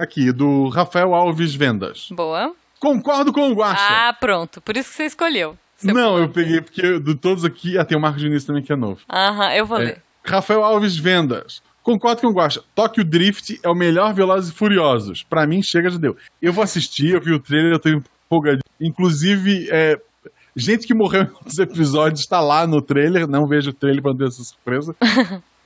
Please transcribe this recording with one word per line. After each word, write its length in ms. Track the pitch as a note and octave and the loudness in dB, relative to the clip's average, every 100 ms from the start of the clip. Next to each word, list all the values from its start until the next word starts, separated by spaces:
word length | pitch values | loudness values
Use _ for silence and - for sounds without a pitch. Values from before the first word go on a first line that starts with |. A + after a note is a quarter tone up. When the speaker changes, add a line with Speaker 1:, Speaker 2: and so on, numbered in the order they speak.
Speaker 1:
aqui, 300 | E3+ - B2+ | -6 0 0
do 360 | B2 C#3+ C#3 C3+ | 2 2 2 0
Rafael 460 | B2 B2 F3 F#3 | 0 0 0 2
Alves 400 | F3 F3 D#3+ E3 | 2 2 0 -2
Vendas. 540 | C#3 C#3 G#2+ F#2 - - | 0 0 0 -4 -10 -16
Speaker 2:
Boa. 400 | F3 D#3+ E3 C4 F4+ _ - | -8 -4 -4 -4 -8 _ -4
Speaker 1:
"Concordo 540 | D4 B3+ C4+ C#4 C#4+ | 0 0 0 0 0
com 180 | C#4 C#4 | 2 0
o 40 | |
Guaxa." 280 | G#3+ G#3 F#3+ G3+ A3 A#3+ | 2 0 2 2 2 2
Speaker 2:
Ah, 40 | A#3 | 0
pronto, 420 | A#3+ F3+ E3 - | -2 -2 -4 -12
por 160 | - A3 | -8 -6
isso 140 | C4 | -6
que 60 | - | -6
você 80 | D#4 | -8
escolheu. 500 | - E4 B3+ D#3+ E3 _ _ | -4 -4 -2 -6 -8 _ _
Você 160 | G3 | 0
Speaker 1:
Não, 240 | A#3+ A3+ F3 | 2 2 2
eu 100 | D#3+ | 0
Speaker 2:
pode 60 | |
Speaker 1:
peguei 260 | E3+ E3 E3 | 0 0 0
porque 400 | D#3+ - F3+ F3 | -2 -4 0 0
de 140 | D3 D3+ | -2 -2
todos 280 | F3+ F#3+ | 0 0
aqui, 320 | E3 - E3+ F3+ | -2 -4 -4 -2
ah, 60 | |
tem 120 | D#3+ D#3 | 0 0
o 20 | |
Marcos 220 | D#3 C#3+ | 0 -2
Diniz 220 | D3+ D3 | -2 -2
também 180 | C#3+ C#3+ | -2 -6
que 100 | C3+ | -4
é 40 | C#3+ | -4
novo. 240 | A2 F#2 - | -4 -8 -6
Speaker 2:
Aham, 420 | C4+ D4 D#4 D4 | -2 0 0 -2
eu 120 | F#3 G#3+ | 0 -2
vou 120 | A3 | -2
Speaker 1:
É, 60 | |
Speaker 2:
ler. 180 | D3+ - _ _ | -4 -6 _ _
Speaker 1:
Rafael 380 | - F#3+ F#3+ G#3+ | -2 -2 0 0
Alves 340 | G#3+ G#3+ G#3 E3 | 2 2 0 0
Vendas. 680 | E3+ F3+ D3 A2+ - - _ _ | 0 2 0 -4 -8 -20 _ _
"Concordo 380 | - G#3+ A#3 A#3 | -2 0 0 0
com 80 | A#3+ | 0
o 40 | |
Guaxa. 280 | F#3 D#3 - - | 2 0 -2 -8
Tokyo 280 | - A3 - | -2 0 0
Drift 560 | E3+ E3+ F#3+ G3+ - G#3+ | 0 2 2 -2 -10 -6
é 60 | F3 | -2
o 60 | |
melhor 380 | F3 F3 E3 G#3+ | 0 2 2 2
Velozes 360 | G3 F#3+ F#3+ F3 | 2 2 0 -2
e 40 | |
Furiosos. 680 | - G#3 G3 D3+ A#2+ G2+ E2+ | -2 2 2 2 0 -2 -12
Pra 240 | - D#3+ D3+ | -4 0 2
mim, 160 | F3+ | 0
chega, 260 | - E3+ F3+ | 0 0 0
já 60 | F3 | 0
deu." 160 | C#3+ - - - | -2 -4 -12 -4
Eu 120 | E3 | -2
vou 100 | F3+ | 0
assistir, 520 | G3+ E3+ C3 - D3+ | 0 -2 -4 -2 0
eu 60 | F3+ | 0
vi 120 | D#3+ | 0
o 80 | D#3 | -2
trailer, 320 | - D3 E3 | 0 0 2
eu 60 | D#3+ | 2
tô 80 | D#3+ | 2
empolgadinho. 720 | D#3 C3 _ - E3 D3 C3+ - - | 0 -2 _ -2 0 2 0 -2 -6
Inclusive, 880 | E3 E3+ F#3 D3 F3+ G3+ F#3+ F#3+ D#3+ | -6 0 0 2 0 2 2 0 0
é, 260 | D#3+ D#3 D3+ - _ - _ _ | 0 2 0 -4 _ -20 _ _
gente 320 | C3 C3 A3+ - | -8 -2 -2 0
que 60 | |
morreu 280 | A3+ G3 F#3+ | 0 2 2
em 80 | F#3 | 0
outros 280 | - - D#3 | -4 -8 -2
episódios 680 | F#3 E3 D3+ D3 D#3 D3+ - | -2 0 0 2 0 0 -2
tá 140 | F3+ | 0
lá 240 | D3 D3+ E3+ | 2 2 2
no 160 | D3+ | 0
trailer. 440 | C#3+ C#3+ D3+ F3+ D#3+ | 0 0 2 2 0
Não 200 | C#3 C#3+ | 0 2
vejo 240 | D3 C#3+ | 0 0
o 20 | |
trailer 300 | - C#3 C#3 | -2 0 0
pra 80 | C#3 | 0
não 60 | C3 | -2
ter 80 | C3+ | -4
essa 180 | B2 | -4
surpresa. 500 | A#2+ - - B2+ D#3 D#3 | -16 -14 -6 -4 -6 -2
Speaker 2:
<laughs> 420 | A3 A#3+ F#3+ F#3 _ _ | 0 2 0 -4 _ _